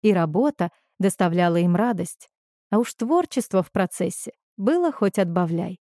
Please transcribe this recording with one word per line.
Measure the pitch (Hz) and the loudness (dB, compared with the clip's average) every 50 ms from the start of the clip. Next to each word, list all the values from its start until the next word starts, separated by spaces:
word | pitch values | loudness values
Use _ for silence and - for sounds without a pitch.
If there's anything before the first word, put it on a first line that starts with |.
И | - 214 | 4 2
работа | 202 180 165 160 151 185 262 294 285 - 175 170 _ _ _ _ _ _ | 2 4 0 0 0 2 0 0 0 -2 -6 -6 _ _ _ _ _ _
доставляла | 190 196 - - 190 175 165 175 175 175 165 | 0 0 0 2 0 0 2 2 2 2 2
им | 175 175 175 175 | 2 2 2 2
радость. | 180 220 247 233 170 175 170 - _ - _ _ _ _ _ _ _ _ _ | 2 2 0 -2 -4 -6 -8 -10 _ -20 _ _ _ _ _ _ _ _ _
А | - 214 | 0 0
уж | 240 - - | 0 -2 -4
творчество | _ 233 233 320 349 349 - - 269 220 - - 190 175 | _ -2 0 0 0 0 0 -4 -6 -4 0 -2 -2 -2
в | - | 0
процессе | _ 196 185 175 - - 180 180 - - - - - _ _ _ _ | _ -2 -2 -2 -2 -4 -6 -6 -6 -8 -14 -14 -16 _ _ _ _
было | - 190 226 320 349 349 330 | -4 0 0 2 2 0 0
хоть | - - 214 202 - | 0 0 -2 0 0
отбавляй. | - 190 170 170 185 180 165 170 165 180 180 185 - _ | 0 -2 0 0 0 0 0 -2 -4 -4 -6 -10 -14 _